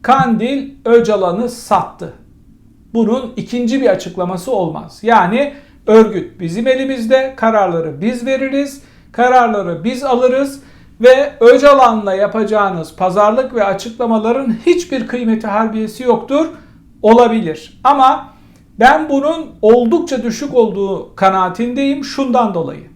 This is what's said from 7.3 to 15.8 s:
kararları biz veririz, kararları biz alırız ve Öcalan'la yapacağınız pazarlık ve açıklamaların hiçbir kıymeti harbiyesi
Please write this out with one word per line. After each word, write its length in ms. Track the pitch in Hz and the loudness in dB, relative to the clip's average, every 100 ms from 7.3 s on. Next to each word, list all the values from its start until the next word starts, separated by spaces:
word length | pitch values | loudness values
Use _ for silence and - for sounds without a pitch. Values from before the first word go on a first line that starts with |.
| - | -2
kararları 640 | 226 220 185 170 160 139 | 0 2 0 -2 -6 -6
biz 240 | 208 247 240 | -6 -4 -4
veririz, 580 | 262 269 277 285 - - _ - | -2 -2 -4 -4 -10 -20 _ -14
kararları 720 | - 247 254 233 208 175 165 | -2 2 4 2 -2 -4 -4
biz 200 | 190 254 | -6 -4
alırız 580 | 277 247 254 262 277 - - - - - | -2 2 2 0 -2 -8 -20 -20 -20 2
ve 300 | 240 262 285 - | 4 6 2 4
Öcalan'la 760 | 233 269 285 277 240 220 202 | 6 6 6 4 4 2 -2
yapacağınız 840 | 190 208 220 202 214 196 170 160 - | -2 -2 -2 -2 0 0 -4 -10 -4
pazarlık 600 | 185 185 208 233 254 240 | -2 2 2 2 -2 -2
ve 80 | |
açıklamaların 920 | 196 196 233 226 233 220 220 254 254 226 349 | -2 -2 -8 -6 -2 0 0 -2 -2 -2 0
hiçbir 420 | 349 - 262 - | 0 0 -6 -6
kıymeti 400 | 247 226 220 220 | -4 -2 -2 -2
harbiyesi 560 | 208 220 220 | -2 -2 -4